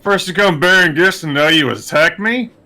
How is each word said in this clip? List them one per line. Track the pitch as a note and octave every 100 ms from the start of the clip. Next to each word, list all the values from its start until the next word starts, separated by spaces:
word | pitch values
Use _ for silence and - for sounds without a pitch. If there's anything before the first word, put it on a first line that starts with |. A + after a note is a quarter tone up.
First | - G3 F#3
you |
come | F#3 G3+ D#3+
bearing | F3 F#3 F3
gifts | D3 F#3 F#3
and | D#3+
now | C#3+ D3+
you | D#3+ C#3
attack | A2+ - D3+ E3 E3
me? | G#3 A#3+ A#3 _